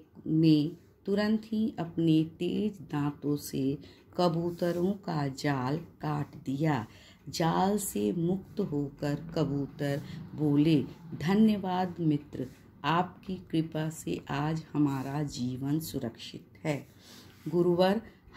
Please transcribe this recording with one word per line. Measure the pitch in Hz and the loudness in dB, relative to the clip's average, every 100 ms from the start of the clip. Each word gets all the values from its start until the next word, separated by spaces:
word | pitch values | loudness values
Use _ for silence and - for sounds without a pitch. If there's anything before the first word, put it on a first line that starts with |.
| - - - | -2 -10 0
ने | 160 160 151 147 - - _ - | 6 8 6 4 -4 -18 _ -2
तुरंत | 202 208 220 | 0 2 0
ही | - 214 220 - | -2 -2 -2 -4
अपने | 165 165 165 160 | -6 0 4 4
तेज | 160 - 180 190 208 202 | 2 -2 -4 -2 -2 -4
दांतों | 139 147 147 147 143 147 | -6 -4 -2 -2 -4 -4
से | - 143 135 147 - - - - | -4 -4 -2 -4 -8 -20 -8 0
कबूतरों | 180 160 175 170 175 175 180 | 2 2 -2 -2 -2 0 -2
का | 196 - 156 139 | -2 -4 -4 -4
जाल | 135 147 135 127 156 | -2 -2 0 -2 -4
काट | - - 151 147 143 - | -8 -8 -4 -4 -6 -10
दिया। | - 139 160 131 107 - - - - | -6 -2 0 0 -4 -12 -20 -20 -8
जाल | - 165 175 190 208 | -2 0 2 2 0
से | 202 202 208 | -2 -2 0
मुक्त | 175 165 190 - - | 0 0 -2 -4 -6
होकर | 185 147 139 - 147 147 - | -4 -2 -4 -4 -2 -2 -4
कबूतर | 165 139 143 135 - 143 143 - - - | -2 0 0 -4 -4 -4 -4 -6 -12 -10
बोले, | 131 151 143 151 147 - - - | -2 2 4 6 4 2 -8 -14
"धन्यवाद | - 151 202 220 208 185 180 180 175 | -4 2 4 4 4 0 -2 -2 0
मित्र, | 160 147 - - 127 - - - | 0 0 -2 -8 -8 -12 -20 -4
आपकी | 143 170 185 - - 185 - | 2 2 2 -4 -10 -10 -4
कृपा | 165 160 156 160 | -2 0 -2 -4
से | 160 165 175 - | -4 -6 -6 -4
आज | 143 151 160 - | -2 -2 -4 -2
हमारा | 147 143 135 131 143 | 2 2 0 -4 -4
जीवन | 147 - 123 127 139 156 | -4 -4 -4 -4 -2 -2
सुरक्षित | 160 135 117 - - - - - | -2 -6 -6 -8 -14 -16 -18 -6
है।" | 156 139 - - - - - - 156 | -4 -4 -6 -20 -20 -20 -20 -14 -2
गुरुवर, | 175 175 175 185 214 - - - | 2 4 4 4 2 -4 -18 -20